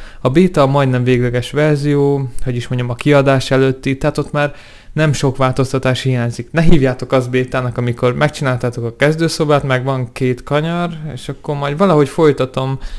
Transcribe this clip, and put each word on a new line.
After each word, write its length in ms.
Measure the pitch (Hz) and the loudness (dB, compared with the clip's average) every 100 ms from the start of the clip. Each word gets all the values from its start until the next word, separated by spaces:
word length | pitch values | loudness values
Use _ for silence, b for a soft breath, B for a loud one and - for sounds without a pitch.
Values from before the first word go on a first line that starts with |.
| B B | B B
A 100 | 127 | 0
béta 320 | 139 185 170 | 4 4 4
a 40 | 135 | 2
majdnem 380 | 143 135 127 | 2 2 2
végleges 460 | 123 127 123 120 117 | 2 2 0 -2 -4
verzió, 800 | 135 151 147 147 143 143 139 135 - | 0 2 2 0 2 2 0 -2 -2
hogy 120 | - 123 | -2 -2
is 120 | 120 | -4
mondjam, 220 | 127 123 | -4 -4
a 40 | |
kiadás 560 | 120 143 143 139 135 - | -2 4 4 4 2 2
előtti, 480 | 131 135 131 135 135 | 2 2 0 -4 -2
tehát 200 | 151 147 | -2 -2
ott 140 | 147 | -4
már 220 | 147 147 B B B B | -2 -4 B B B B
nem 200 | - 156 | -2 0
sok 240 | 135 139 131 | 2 0 0
változtatás 680 | 131 131 127 135 131 127 | 0 0 -2 0 0 -2
hiányzik. 460 | 131 127 117 117 117 | 0 -2 -2 -6 -4
Ne 100 | 156 | 2
hívjátok 520 | 160 165 131 123 123 | 6 6 4 0 -2
azt 180 | 135 123 | 0 0
bétának, 480 | 127 127 135 127 117 | -2 -2 -2 -4 -2
amikor 360 | 123 120 123 | -4 0 0
megcsináltátok 720 | 139 147 - 139 123 123 117 | 0 -2 -2 -4 -2 -4 -6
a 120 | 117 113 | -8 0
kezdőszobát, 640 | 143 156 165 - 151 147 | 0 2 0 0 0 0
meg 220 | 135 127 | 0 -2
van 280 | 127 131 123 | -2 -4 -6
két 300 | - 127 123 | -4 -2 -2
kanyar, 480 | - 143 160 170 175 160 151 | -4 -2 -2 -4 -6 -8 -10
és 160 | 127 - | -10 -12
akkor 280 | 135 - 147 | -10 -8 -6
majd 200 | 143 147 | -4 0
valahogy 320 | 196 156 139 | 2 4 2
folytatom. 720 | - 160 139 127 - 131 135 B | 4 2 4 -2 -4 -4 -4 B